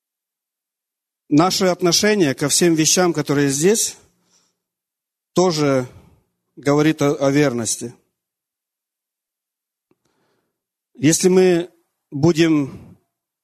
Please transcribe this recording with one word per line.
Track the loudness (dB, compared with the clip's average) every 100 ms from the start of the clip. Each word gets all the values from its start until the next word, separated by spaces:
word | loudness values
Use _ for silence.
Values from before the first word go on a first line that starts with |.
| _ _ _ _ _ _ _ _ _ _ _ _ -2
наше | 2 2 2 0
отношение | 0 0 0 0 2 0
ко | -2 -2
всем | 0 2
вещам, | 2 0 2 0
которые | -2 -2 0 0
здесь, | 0 0 0 -4 -10 _ _ _ _ _ _ _ _ _ _ _ _ _
тоже | -2 -2 -2 -2 -4 -6 -14 _ _ _ _ _ -8
говорит | -2 0 0 0
о, | -2
о | -2 0
верности. | 0 0 -2 -6 -8 -12 -18 _ _ _ _ _ _ _ _ _ _ _ _ _ _ _ _ _ _ _ _ _ _ _ _ _ _ _ _ _
Если | -2 0 2 2
мы | 4 4 2 -4 _ _ _ _
будем | -2 0 2 2 0 -4 -10 -20 -20 _ _ _ _